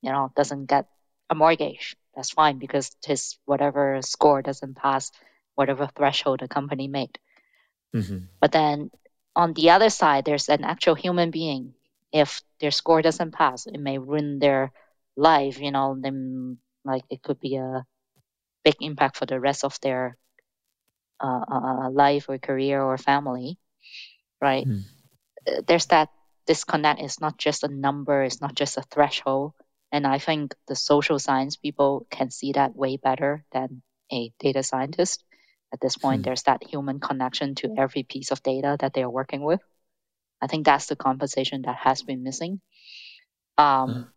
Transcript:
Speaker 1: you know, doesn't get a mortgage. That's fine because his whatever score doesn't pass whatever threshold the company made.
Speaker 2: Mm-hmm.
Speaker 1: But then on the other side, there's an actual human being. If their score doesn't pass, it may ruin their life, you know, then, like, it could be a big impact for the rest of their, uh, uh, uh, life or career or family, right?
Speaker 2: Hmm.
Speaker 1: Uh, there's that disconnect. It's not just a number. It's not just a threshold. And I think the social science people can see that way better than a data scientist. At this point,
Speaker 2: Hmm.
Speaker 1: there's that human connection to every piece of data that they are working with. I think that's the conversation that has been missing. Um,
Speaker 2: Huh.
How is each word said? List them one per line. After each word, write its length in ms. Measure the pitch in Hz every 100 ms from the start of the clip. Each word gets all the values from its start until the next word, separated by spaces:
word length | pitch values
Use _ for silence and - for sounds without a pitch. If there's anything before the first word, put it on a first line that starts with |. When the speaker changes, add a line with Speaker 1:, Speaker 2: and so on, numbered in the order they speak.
Speaker 1:
you 80 | 135
know, 200 | 139 135 -
doesn't 300 | 139 139 135
get 200 | 139 - _ _ _ -
a 40 |
mortgage. 640 | 156 160 160 147 - - - _
That's 160 | 139 127
fine 280 | - 151 135
because 320 | 135 143 - _
his 340 | - 135 - -
whatever 560 | - 139 143 139 139 135
score 400 | 131 - 151 139
doesn't 320 | 139 135 135 131
pass 360 | 139 135 - - _ _ _
whatever 340 | - 139 135 139
threshold 520 | - 139 139 143 131
the 80 | 127
company 400 | 143 143 135 135
made. 300 | 139 127 - _ _ _ _ _ _ _
Speaker 2:
Mm-hmm. 240 | 117 92 95 90 -
Speaker 1:
But 120 | 147
then 380 | 160 151 147 147 _ _ _ _ 170
on 160 | 170
the 160 | 160 165
other 200 | 190 220
side, 340 | - 160 139
there's 240 | 147 147 -
an 160 | 151
actual 300 | 151 180 170
human 360 | 151 180 175 170
being. 440 | 160 160 135 131 - _ _ _
If 300 | 151 139 - - -
their 100 | 147
score 320 | - - 160
doesn't 300 | 160 160 165
pass, 340 | - 147 127 -
it 120 | 147
may 200 | 139 135
ruin 400 | 131 151 147 139
their 340 | 143 135 135 - _ _ _ -
life, 420 | 160 151 139 127
you 100 | 143
know, 260 | 139 135 135
then, 580 | 135 135 131 131 127 123 _ _
like, 200 | 135 131 -
it 120 | 139
could 180 | - 139
be 160 | 127 131
a 280 | 131 131 131 _ _ _ _ _ _ _
big 120 | 156 -
impact 360 | 151 143 139 -
for 100 | 131
the 140 | 131
rest 240 | 139 139
of 140 | 139 -
their, 360 | 139 127 127 - _ _ _ _ _ _ _ _ _ -
uh, 240 | 135 127 -
uh, 360 | 131 131 131 131
uh, 40 |
life 380 | 135 143 143 -
or 100 | 135
career 440 | - 135 139 139
or 140 | 135 131
family, 600 | - 143 143 127 127 185 _ _ - - - _ _ -
right? 260 | 139 135 131
Speaker 2:
Hmm. 120 | 101 98 _ _ _ _ - -
Speaker 1:
Uh, 160 | 69 -
there's 200 | 170 -
that 240 | 165 151 _ _ _ -
disconnect. 540 | 156 - 151 151 143
It's 200 | 147 -
not 180 | 151 -
just 260 | 151 139
a 40 | 143
number. 540 | 139 139 143 139 139
It's 180 | 131 -
not 140 | 139
just 220 | 127 139 -
a 40 |
threshold. 680 | - 147 143 - 139 135 147 - _ _ _
And 140 | 147 139
I 120 | 139
think 360 | - 156 143 - -
the 80 | 135
social 420 | - 147 143 143
science 380 | 147 135 139 -
people 500 | 147 - 139 139 -
can 200 | - 131
see 220 | - 139
that 240 | 135 135 120
way 200 | 135 135
better 480 | 131 131 143 151 -
than 300 | 131 131 131 - _ -
a 200 | 131 117 -
data 240 | 143 135
scientist. 640 | 131 131 139 170 190 - _ _ _ _ _
At 80 | 123
this 160 | 131 -
point, 240 | 135 131
Speaker 2:
Hmm. 40 |
Speaker 1:
there's 200 | 127 127
that 180 | 135 127
human 360 | - 143 139 135
connection 540 | - 131 127 - 143 135
to 180 | 123 120
every 240 | 135 143
piece 280 | 127 135 139
of 120 | 135
data 340 | 135 135 143 143
that 140 | 135
they 80 | 131
are 80 | 127
working 320 | 127 131 139
with. 180 | 147 185 _ _ _ _ _ _ _ -
I 60 | 135
think 200 | 160 151
that's 200 | 143 -
the 100 | 151
conversation 640 | 135 131 139 135 131 135
that 140 | 127 123
has 260 | 131 135
been 200 | - 131
missing. 380 | 127 135 170 196 _ _ - - - - _ _ _ -
Um, 320 | 147 135 131
Speaker 2:
Huh. 120 | 123 120